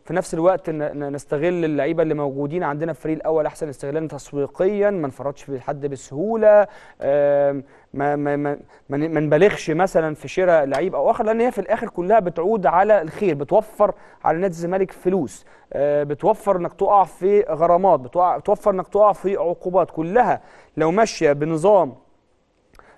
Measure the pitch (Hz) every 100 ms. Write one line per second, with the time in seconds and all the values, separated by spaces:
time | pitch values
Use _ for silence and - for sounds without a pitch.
0 | - 165 180 170 175 180 - 160 147 147
1 | 143 143 - 147 170 180 160 147 139 165
2 | 160 151 143 135 143 170 160 147 165 151
3 | 156 160 151 160 151 - 156 127 139 151
4 | 156 147 - 143 139 - 190 208 202 196
5 | 143 - 139 143 - 135 127 143 139 135
6 | - 135 202 226 214 208 202 - - -
7 | 135 143 143 143 143 143 - - _ 135
8 | 143 147 143 143 143 143 - - - 139
9 | 160 151 151 151 202 - - 156 185 180
10 | 160 151 139 - 185 165 139 135 180 139
11 | 160 220 214 226 240 202 185 220 214 -
12 | 180 226 175 165 175 226 175 170 202 208
13 | 160 - 202 143 143 196 208 - 208 -
14 | - _ - 160 190 165 170 190 190 -
15 | 185 190 127 - - _ - - 143 147
16 | 147 147 196 208 - 185 175 - 196 202
17 | 175 - 185 208 196 151 170 175 190 151
18 | 120 175 180 156 - 202 208 185 170 202
19 | 208 180 185 185 160 175 190 180 160 -
20 | 165 220 208 131 - - _ - 156 185
21 | 220 - 156 143 151 160 180 208 147 117
22 | _ _ _ _ _ _ _ _ _